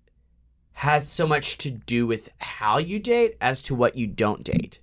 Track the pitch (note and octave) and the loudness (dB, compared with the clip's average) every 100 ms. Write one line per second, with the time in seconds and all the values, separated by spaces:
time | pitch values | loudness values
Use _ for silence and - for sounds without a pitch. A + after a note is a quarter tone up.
0 | _ _ _ _ _ _ _ - C#3+ D3+ | _ _ _ _ _ _ _ -4 2 2
1 | D3 - D#3+ D3 - - C#3+ A2 - A#2+ | 2 0 2 2 0 -2 -4 -6 -2 0
2 | A#2 A2 - - - - A2 B2+ E3+ G#3 | 0 -2 -6 -14 -12 -2 2 2 0 -4
3 | B3 A#3+ A3+ - B2 C3 - B2+ A#2+ C3 | 0 2 2 2 -2 -2 -2 2 2 2
4 | A2 F#2+ G#2 - - - - - | -6 0 0 0 -2 -2 -4 -10